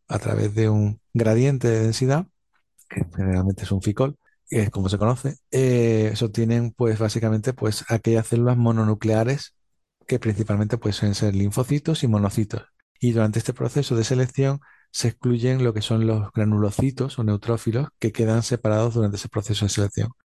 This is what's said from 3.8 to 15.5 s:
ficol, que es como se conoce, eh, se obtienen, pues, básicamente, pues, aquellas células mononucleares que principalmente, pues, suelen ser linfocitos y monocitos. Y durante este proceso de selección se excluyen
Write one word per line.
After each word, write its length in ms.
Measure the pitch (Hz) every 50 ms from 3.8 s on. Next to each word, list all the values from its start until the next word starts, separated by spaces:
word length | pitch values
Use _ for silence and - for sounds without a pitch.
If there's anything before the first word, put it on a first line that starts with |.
ficol, 340 | - 107 104 - 135 139 139 _ _ _ _ _ _ -
que 140 | - 113
es 80 | 104 101
como 180 | - 98 95 92
se 100 | 101 92
conoce, 360 | 104 117 127 - - 135 - - _ -
eh, 640 | - 131 131 127 123 120 117 117 113 110 110 110 110
se 100 | - 120
obtienen, 460 | 107 101 117 113 113 117 117 117 113
pues, 300 | - - 123 113 110 107
básicamente, 520 | 113 107 - 110 113 110 110 107 104 131
pues, 320 | 127 - - 110 104 - - -
aquellas 400 | 117 107 - 113 113 113 110 -
células 280 | 120 120 120 123 123
mononucleares 1000 | 120 117 117 113 113 110 107 107 104 - 110 110 110 113 127 139 147 - - _ _ _ _ _ _ _ _ _ _ _
que 140 | - 131 120
principalmente, 580 | - 113 104 107 107 - 104 101 107 104 123 117
pues, 160 | - 104 101
suelen 220 | - 107 104 98
ser 180 | - 110 104 98
linfocitos 680 | 98 101 101 - 131 127 - 143 151 - 160 160 - 147
y 20 |
monocitos. 560 | 117 107 104 101 101 - 113 107 - - - - _ _ _ _ _ _ -
Y 100 | 123 120
durante 300 | 113 113 110 107 107 117
este 120 | - -
proceso 440 | 123 - 127 120 - 147 139 - 123
de 80 | 113 110
selección 560 | - 131 127 127 123 - 135 135 135 139 143 _ _ _ _ _ _
se 160 | - - - 117
excluyen 560 | - _ - 123 120 117 120 127